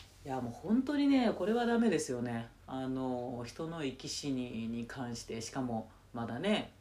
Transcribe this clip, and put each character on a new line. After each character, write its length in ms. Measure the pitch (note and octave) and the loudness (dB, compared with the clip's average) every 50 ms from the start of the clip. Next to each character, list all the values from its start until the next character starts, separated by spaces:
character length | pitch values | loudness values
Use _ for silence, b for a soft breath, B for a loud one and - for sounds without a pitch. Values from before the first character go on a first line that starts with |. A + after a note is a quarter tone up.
| B B - - - | B B -20 -14 -8
い 20 | |
や、 140 | C#3+ C3 B2+ | -6 -4 -4
も 80 | B2 A#2 | -4 -4
う 40 | A#2+ | -6
本 300 | - - - A3 C4 C4 | -4 0 2 2 4 4
当 140 | D4 D4 | 2 2
に 100 | C#4+ C#4+ | 4 6
ね、 240 | C#4 C#4 C4 A#3 G#3+ | 6 6 6 6 4
こ 140 | G#3+ - F3+ | 2 2 2
れ 80 | G#3 A3+ | 2 2
は 120 | A#3+ A#3+ | 4 4
ダ 140 | A#3 A#3 A3+ | 4 4 6
メ 100 | A#3 G#3+ | 6 6
で 80 | E3 | 4
す 140 | D3+ - - | 4 2 0
よ 100 | B2 A#2+ | -2 -2
ね。 280 | B2 A#2+ A#2 A#2 A#2 - - - - | -2 -2 -2 -4 -4 -8 -12 -16 -12
あ 180 | - C3 C3 C3 | -8 -6 -4 -2
の、 560 | C3 C3 C3 C3 B2+ B2+ B2 B2 B2 C#3 B2 A#2+ | -2 -2 0 0 0 -2 -2 -2 -4 -6 -6 -6
人 200 | A#2+ - - D#3+ | -8 -6 -6 -6
の 180 | D#3+ E3 E3 D3 | -4 -4 -4 -4
生 120 | C3 - | -4 -4
き 120 | - - C3+ | -6 -6 -6
死 220 | - - - C#3+ | -6 -4 -2 -2
に 360 | C3 B2+ B2 A#2+ - A2+ A2+ | 0 0 -2 -2 -4 -4 -4
に 180 | A2+ A#2 A#2 A#2 | -2 -2 -4 -4
関 300 | - - C#3 B2 A#2+ A#2 | -6 -6 -6 -6 -4 -6
し 80 | - - | -6 -6
て、 160 | - A2+ A2+ | -6 -6 -6
し 100 | A2 - | -6 -4
か 120 | - C#3 | -4 -2
も 280 | B2+ A#2+ A2+ A2 - B B B B B - | -2 0 0 -2 -4 B B B B B -8
ま 120 | A2+ A2+ | -6 -4
だ 140 | G#2 A#2 C3+ | -4 -4 -2
ね 320 | F3+ G#3 G#3 D#3+ - - - - | 2 2 2 2 0 -4 -10 -20